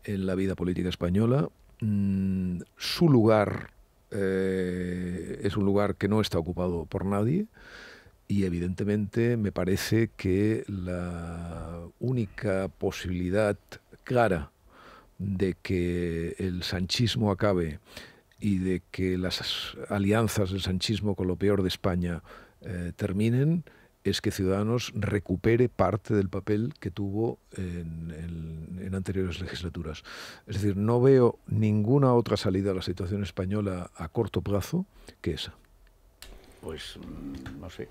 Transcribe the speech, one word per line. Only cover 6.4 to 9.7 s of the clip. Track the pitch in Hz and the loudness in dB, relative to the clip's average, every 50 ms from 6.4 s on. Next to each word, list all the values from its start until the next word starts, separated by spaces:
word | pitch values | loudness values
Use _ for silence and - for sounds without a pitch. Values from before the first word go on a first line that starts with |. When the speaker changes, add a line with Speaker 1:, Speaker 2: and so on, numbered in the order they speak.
Speaker 1:
ocupado | 80 82 87 80 90 90 87 85 80 | -2 -2 -2 -2 0 0 0 -2 -4
por | - - 98 90 | -4 -6 -4 -2
nadie | 95 101 101 104 113 139 185 214 220 _ - - - - - - - - - - - _ _ _ _ | 0 0 2 2 2 2 0 0 -2 _ -20 -20 -20 -20 -20 -20 -20 -20 -20 -20 -20 _ _ _ _
y | 101 101 98 | 0 0 0
evidentemente | 92 87 87 85 90 92 - 95 101 104 107 104 98 - 117 117 117 120 117 | 0 0 -2 -2 -2 -2 -2 0 0 0 0 0 0 0 2 2 2 2 2
me | 107 98 | 0 -2
parece | 87 - 90 90 | -2 -2 0 0